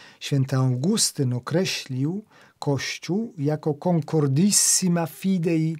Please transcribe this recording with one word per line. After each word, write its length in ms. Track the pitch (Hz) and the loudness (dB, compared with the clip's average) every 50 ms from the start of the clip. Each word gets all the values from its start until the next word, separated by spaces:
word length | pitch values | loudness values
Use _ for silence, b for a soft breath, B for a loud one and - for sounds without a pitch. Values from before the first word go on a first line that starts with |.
| B B B B | B B B B
święty 360 | - - 143 139 131 135 135 | -6 -2 0 0 0 2 2
Augustyn 760 | 131 131 131 123 123 135 185 226 208 - - - - 139 123 123 | 2 2 2 2 0 2 0 2 2 0 0 0 -2 -2 -2 -2
określił 920 | 123 - - 135 170 190 - - - - - 131 127 135 151 180 208 214 B B B B B B B | -4 -4 -2 0 0 0 0 -2 -6 -8 -6 -4 -2 -2 -2 -2 -4 -8 B B B B B B B
Kościół 760 | - 147 139 131 - - - - - - 170 214 226 233 - - | -2 -2 -2 -2 -2 -6 -8 -8 -6 -4 -2 -2 -4 -4 -6 -4
jako 360 | 135 151 151 151 - 160 147 | -2 -2 -2 -2 -2 -2 -4
concordissima 1300 | - - 180 175 165 147 - - 160 147 139 131 143 185 208 190 - - - - - 185 180 175 170 165 | -2 0 0 2 0 0 0 0 2 2 2 4 4 4 4 4 2 2 2 2 2 2 2 0 0 0
fidei 680 | 156 - - - 190 190 180 160 180 165 160 160 160 165 156 | -4 -6 -6 -2 -2 0 0 0 0 0 0 0 0 -2 -6